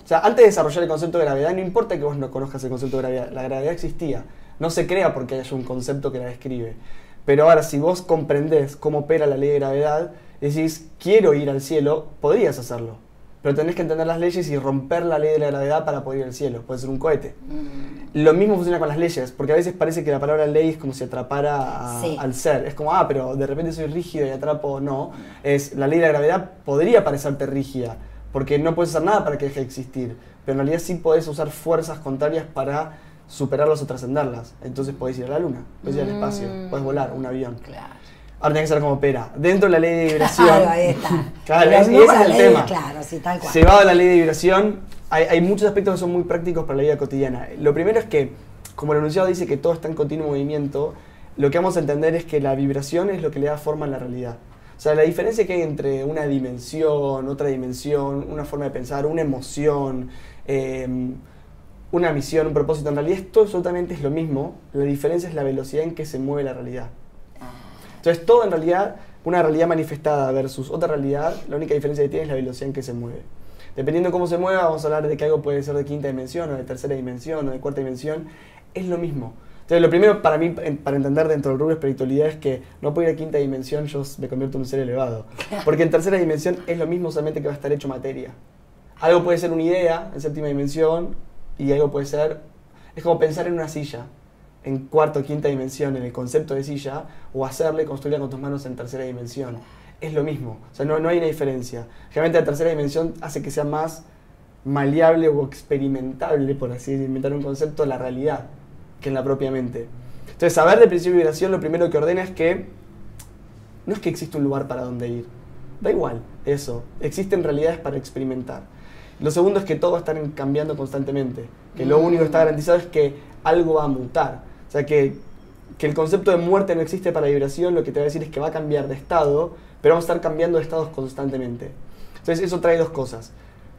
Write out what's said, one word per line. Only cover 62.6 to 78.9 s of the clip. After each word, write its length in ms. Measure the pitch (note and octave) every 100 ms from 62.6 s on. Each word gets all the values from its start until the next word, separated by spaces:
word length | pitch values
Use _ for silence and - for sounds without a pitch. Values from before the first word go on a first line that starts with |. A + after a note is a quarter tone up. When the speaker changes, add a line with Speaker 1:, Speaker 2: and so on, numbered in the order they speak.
| C#3+ D3+ D3
Speaker 1:
en 60 | C#3+
realidad 240 | D#3 F#3+
esto 220 | - A3
absolutamente 520 | G3+ F#3 F3 F3+ F3
es 80 | E3
lo 80 | C#3+
mismo. 460 | D#3 E3 C3+ E3 - -
La 100 | C#3+
diferencia 460 | C#3+ C#3 D3 F3 F3
es 60 | D#3
la 80 |
velocidad 400 | C#3 C3+ C3 D3
en 120 | E3 E3
que 100 | D3+
se 140 | C3
mueve 240 | C3+ D3
la 100 | C#3
realidad. 360 | B2 B2 B2 A2+ - - - - -
Speaker 2:
Ah. 120 | B2 - - - - -
Speaker 1:
Entonces 300 | E3 E3 E3
todo 180 | A#3+
en 80 | G#3+
realidad, 460 | E3 D#3+ F3+ G3+ - - -
una 180 | E3 F3
realidad 260 | D#3+ D#3 E3+
manifestada 640 | D#3+ D3+ C#3+ D#3 D3 C3
versus 380 | C3+ C3+ C3+ B2+
otra 200 | D#3+ E3
realidad, 460 | D3+ C#3 C#3+ D#3+ - -
la 60 | C#3+
única 180 | D3+
diferencia 300 | D3 D3 D3
que 60 | C#3+
tiene 140 | D#3
es 60 | D#3
la 60 | C3+
velocidad 320 | B2+ B2 C#3
en 60 |
que 100 | C3+
se 100 | B2+
mueve. 280 | A#2+ A#2+ - - - - - - -
Dependiendo 340 | C3+ E3 F3+
de 20 |
cómo 160 | F3+ F3
se 100 | E3+
mueva, 280 | F#3 F#3+ E3+
vamos 180 | D#3
a 40 | D3
hablar 200 | D3+ D3+
de 80 | D3
que 100 | D3+
algo 160 | D3+
puede 200 | C#3+ C#3+
ser 120 | C#3 C#3+
de 100 | C#3+
quinta 220 | D3 C#3
dimensión, 420 | C3 B2+ E3+ D#3+
o 40 | C3+
de 60 |
tercera 320 | B2+ B2 C#3+ C3+
dimensión, 520 | B2+ B2 D#3 D#3 C#3
o 40 |
de 80 | C3
cuarta 200 | C#3+ C#3
dimensión, 460 | C3 B2+ C#3+ D#3 D#3+ - - - -
es 120 | F#3
lo 100 | F3+